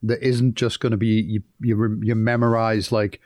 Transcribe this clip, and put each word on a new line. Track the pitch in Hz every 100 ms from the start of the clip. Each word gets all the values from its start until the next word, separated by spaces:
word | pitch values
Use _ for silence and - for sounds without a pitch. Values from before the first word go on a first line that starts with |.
that | 110 117 131
isn't | 123 127 117
just | 120 -
gonna | 127 110
be | 113
you, | 110 110 104 - -
you, | 120 107
rem-, | 113 107
you | 107 113
memorize, | 113 120 120 113 113 110 92
like, | 113 104 -